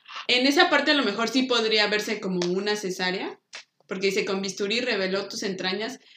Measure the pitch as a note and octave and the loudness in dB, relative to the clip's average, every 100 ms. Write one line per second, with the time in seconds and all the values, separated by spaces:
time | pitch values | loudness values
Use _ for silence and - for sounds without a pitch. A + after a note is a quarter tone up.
0 | - - - B3 C4 D#4 F4 D4+ D#4 D4 | -16 -10 -2 2 4 4 4 4 4 2
1 | A3 A3 A3+ C4+ B3+ A#3 A3 G#3+ G3+ G#3 | 2 0 0 0 2 2 2 2 2 0
2 | G#3 G#3 G3 F3+ F3 F#3 G#3 G#3 F#3+ F#3 | -2 -4 -2 0 0 0 -2 -2 -4 -4
3 | F#3 G3 E4 G#4 _ - - _ _ G3 | -2 -2 -6 -10 _ -18 -18 _ _ -2
4 | G3 G3+ G3 G3 G3 - G3+ A3+ B3+ G3+ | 0 0 0 -2 -4 -4 -2 0 0 0
5 | F#3 G3 G3 A3 G#3+ F#3 F#3 G3 A#3+ C4 | 0 -2 -4 -6 -4 -4 -4 -2 -4 -8
6 | - | -18